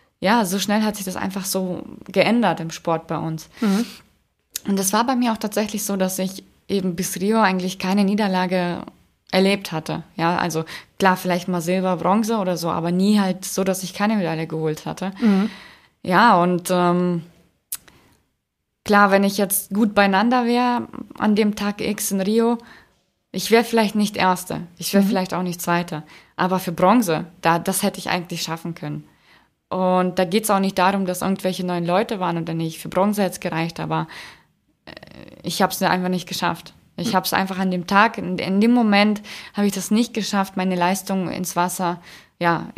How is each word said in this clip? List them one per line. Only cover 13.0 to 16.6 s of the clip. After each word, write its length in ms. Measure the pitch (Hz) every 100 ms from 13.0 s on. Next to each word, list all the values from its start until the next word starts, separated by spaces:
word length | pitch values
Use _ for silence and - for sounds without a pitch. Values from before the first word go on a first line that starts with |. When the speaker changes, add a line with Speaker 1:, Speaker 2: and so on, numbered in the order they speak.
| 196 208
Speaker 1:
halt 280 | 190 185 -
so, 180 | -
dass 180 | 190 185
ich 120 | 180
keine 220 | - 208 214
Medaille 300 | 165 160 165
geholt 380 | 160 156 156
hatte. 280 | 156 - 190 190
Speaker 2:
Mhm. 280 | 226 196 214 - - - _ _
Speaker 1:
Ja, 340 | 180 180 233 180
und, 260 | 175 175